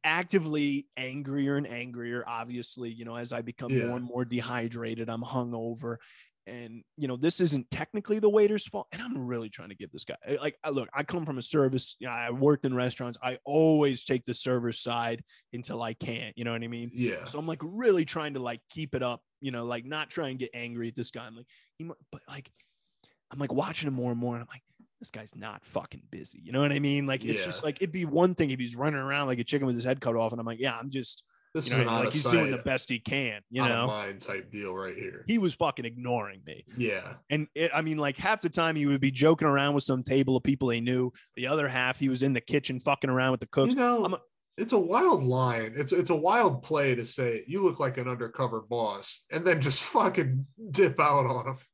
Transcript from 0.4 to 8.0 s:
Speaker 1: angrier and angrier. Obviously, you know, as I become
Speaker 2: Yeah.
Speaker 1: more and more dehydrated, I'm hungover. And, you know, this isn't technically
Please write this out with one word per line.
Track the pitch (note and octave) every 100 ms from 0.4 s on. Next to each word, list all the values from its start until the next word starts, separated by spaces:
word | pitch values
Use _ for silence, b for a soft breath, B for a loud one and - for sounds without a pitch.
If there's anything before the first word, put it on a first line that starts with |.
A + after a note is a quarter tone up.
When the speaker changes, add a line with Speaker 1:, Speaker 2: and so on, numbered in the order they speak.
| D#3 D3+ C#3+ C#3 C#3 -
Speaker 1:
angrier | B2+ C3+ C3+ C#3+ C#3 C#3+
and | C#3+
angrier. | A#2+ B2 A#2+ A#2+ A#2+ A#2
Obviously, | A#2 A#2 B2 A#2+ - A#2+
you | A2+ A#2
know, | A#2
as | A#2+
I | B2
become | A#2 - B2
Speaker 2:
Yeah. | C3 A#2
Speaker 1:
more | B2
and | B2
more | A#2+ B2
dehydrated, | B2 A#2 B2 A#2 A#2 A2+ A2+ A2+
I'm | A2+
hungover. | A#2 C3 A#2+ A#2 A#2 A#2 A#2+ A#2 b b b _ -
And, | A#2+ A#2 A2+ _ -
you | C#3+
know, | B2
this | D#3 -
isn't | F3 C#3+ A#2+
technically | - D#3 G#3+